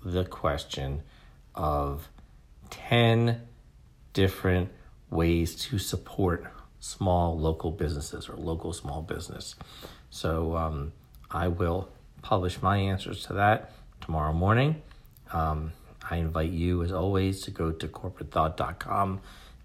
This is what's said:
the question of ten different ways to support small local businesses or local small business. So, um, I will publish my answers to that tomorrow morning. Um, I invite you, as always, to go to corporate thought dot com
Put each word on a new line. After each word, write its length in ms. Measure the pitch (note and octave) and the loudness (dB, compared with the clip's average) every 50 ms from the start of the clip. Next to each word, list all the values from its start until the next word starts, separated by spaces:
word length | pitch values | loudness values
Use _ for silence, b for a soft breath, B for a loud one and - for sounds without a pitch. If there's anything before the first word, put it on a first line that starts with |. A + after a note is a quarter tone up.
| - | -8
the 220 | F2+ F2 F2+ F#2 | -2 0 0 0
question 760 | - - - - D2+ C#2+ D2 - - - - C2+ C2+ C#2 D2+ D2 b b b b b b b b - - | 0 -4 -2 0 0 0 0 -4 -6 -6 -6 -4 -4 -4 -6 -8 b b b b b b b b -14 -6
of 560 | - D#2+ D2+ D2 D2 C#2+ - - D2 - - - - - - - - - - - - - - | -2 0 0 2 2 0 -2 -4 -6 -10 -14 -18 -20 -20 -20 -20 -20 -20 -20 -20 -20 -18 -18
ten 720 | - - - - A#2+ A#2 A#2 A#2 A2+ A#2 A#2 A#2+ A#2 - - - - - - - - - - - - - - - - | -16 -14 -2 2 4 6 6 6 6 6 4 4 2 0 -4 -14 -20 -20 -20 -20 -20 -20 -20 -20 -20 -20 -20 -6 2
different 580 | - F#2+ F#2 - - - F#2+ F2+ F2+ F2+ - B B B B B B - - | 4 4 4 4 2 2 2 4 4 2 0 B B B B B B -14 -4
ways 480 | - D#2+ E2 E2 E2+ E2 E2 E2 - | 0 2 4 6 4 4 2 0 -2
to 220 | - - - - F#2+ | -6 -6 -2 -2 -2
support 680 | - - - D2+ - - - - G2 F2+ E2 - - B B B B B - - | -2 -2 -4 -6 -6 -6 -2 2 2 2 2 0 -4 B B B B B -20 -16
small 580 | - - - - G2 F#2 F2+ F2 F2 E2+ E2 D#2+ | -14 -14 -8 -2 0 2 4 4 4 2 2 2
local 320 | D#2 D#2+ D#2+ - - E2 | 0 0 0 0 -2 -4
businesses 580 | D#2 - E2+ D2+ D2+ D2 D2 - - - - - | -2 -2 -2 -2 -2 -4 -6 -8 -10 -12 -12 -12
or 80 | - | -10
local 340 | D#2+ D#2 E2 E2 D#2+ - E2 | -8 -4 -4 -4 -4 -4 -6
small 300 | E2 - - D#2 D2+ D#2+ | -8 -6 -8 -8 -8 -8
business. 540 | D#2+ E2+ - - F2 - - - - - - B B B B B B B B B B B | -6 -6 -8 -8 -8 -10 -12 -12 -12 -14 -14 B B B B B B B B B B B
So, 440 | - - - D#2+ D#2+ D#2+ E2 D#2+ E2 | -12 -4 -2 0 0 2 0 0 0
um, 380 | E2 D#2+ D#2+ D#2 C#2+ C#2+ - - - - - - - - - | 0 0 0 -2 -4 -4 -6 -8 -12 -20 -20 -20 -20 -16 -8
I 180 | - E2+ E2+ F2 | -4 0 0 0
will 400 | E2 F2 F2 E2+ E2+ F#2+ G2 - - - - - - - | 2 2 0 0 0 0 -4 -6 -12 -20 -20 -20 -20 -18
publish 400 | - - - F#2+ F2+ F2+ - - | -2 0 2 2 2 0 -2 2
my 160 | - F#2+ G2+ | 2 4 4
answers 480 | G2+ G2 G2 F#2+ F#2+ - - - - - | 4 4 2 0 -2 -2 -6 -8 -8 -8
to 80 | - - | -6 0
that 400 | G2 G2+ G#2 A2 A#2 - B B B B B - - - | 4 6 6 6 4 2 B B B B B -18 -14 -6
tomorrow 320 | - E2 D#2 D2+ D2+ D#2 | -2 -2 0 0 2 2
morning. 480 | E2 F2+ G2 A2 A#2+ C3+ D3+ D#3+ D#3 B B B B B B B - - - - | 2 4 6 6 6 6 4 2 0 B B B B B B B -20 -14 -6 -2
Um, 400 | E2 D#2 D#2 D#2 D#2 D#2 D#2 - B B B B - - - | -2 0 0 0 -2 -4 -6 -10 B B B B -14 -8 -4
I 60 | E2 | -2
invite 340 | E2+ E2 D#2+ D#2+ D#2+ D#2+ E2 | -2 -2 0 0 0 -2 0
you, 320 | E2+ E2 F2 F2+ F2+ F2 E2+ | 0 0 2 2 2 2 0
as 100 | E2+ F#2+ | 0 0
always, 480 | E2 F2 G2 G2+ F#2+ F#2+ F#2+ F#2 - - | 0 0 2 4 4 4 2 0 -2 -6
to 60 | - | -10
go 220 | - - E2+ D#2+ D#2+ | -4 -2 -2 -2 0
to 160 | - - D#2 | -2 -6 -8
corporate 420 | - - - F2+ - - - - | -8 -8 -10 -10 -8 -8 -12 -2
thought 280 | - - D#2 D#2+ D#2+ - | 0 2 2 2 2 -2
dot 220 | - D2+ F2+ - | -4 -4 -4 -8
com 420 | - - G2+ G2+ G2+ G2 F#2+ G2+ B B B B B B B B | -6 -4 0 0 0 0 0 -4 B B B B B B B B